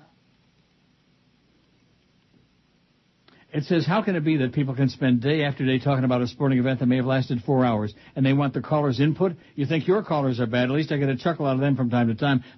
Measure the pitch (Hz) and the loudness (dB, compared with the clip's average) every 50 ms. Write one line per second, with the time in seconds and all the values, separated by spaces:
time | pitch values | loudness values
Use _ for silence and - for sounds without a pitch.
0 | _ _ _ _ _ _ _ _ _ _ _ _ _ _ _ _ _ _ _ _ | _ _ _ _ _ _ _ _ _ _ _ _ _ _ _ _ _ _ _ _
1 | _ _ _ _ _ _ _ _ _ _ _ _ _ _ _ _ _ _ _ _ | _ _ _ _ _ _ _ _ _ _ _ _ _ _ _ _ _ _ _ _
2 | _ _ _ _ _ _ _ _ _ _ _ _ _ _ _ _ _ _ _ _ | _ _ _ _ _ _ _ _ _ _ _ _ _ _ _ _ _ _ _ _
3 | _ _ _ _ _ _ _ _ _ _ - 151 143 - 180 170 151 127 180 220 | _ _ _ _ _ _ _ _ _ _ -8 -6 -2 0 0 0 2 0 0 0
4 | 214 - 190 170 151 156 156 151 131 127 - 151 143 135 131 120 139 131 - - | 0 0 -2 -2 0 0 0 0 0 -2 -2 -2 -2 -2 0 0 0 0 0 0
5 | 143 131 123 120 113 139 151 160 147 143 135 - 139 131 131 131 123 143 143 131 | 0 2 2 2 2 0 0 0 0 -2 -4 -2 -2 0 0 0 0 0 0 0
6 | 127 127 127 123 123 117 - - 147 139 135 127 123 135 131 117 135 123 127 131 | 0 0 0 0 0 -2 -4 -2 0 2 2 2 2 0 0 0 0 0 2 2
7 | 123 131 131 135 131 - 131 120 - - 143 131 127 123 117 107 107 104 - - | 2 0 0 0 0 -2 -4 -6 -2 0 2 2 2 2 2 0 -2 -4 -6 -12
8 | - - - - 135 135 135 139 143 135 - 135 120 - 156 151 147 143 127 117 | -20 -14 -2 0 2 2 2 2 0 0 -2 -4 -4 -2 -2 0 0 0 0 2
9 | 139 151 151 147 180 190 170 - - - _ - 139 131 160 160 - 175 185 214 | 2 2 2 2 0 0 0 -4 -14 -18 _ -6 -4 -2 -2 -2 2 2 0 0
10 | 196 - 160 151 139 135 123 113 127 110 117 123 127 123 135 151 160 - 165 143 | 0 -2 -2 0 0 0 0 0 -2 -2 0 0 0 0 0 -2 0 -2 -2 -2
11 | 143 135 135 123 - 170 165 156 156 139 131 131 135 143 139 123 131 120 113 123 | 0 -2 -2 -2 -2 -4 -2 -2 -2 -2 0 0 2 0 0 0 0 0 0 2
12 | 120 117 113 107 147 143 139 127 127 - - | 2 0 0 0 0 0 0 0 -2 -4 -14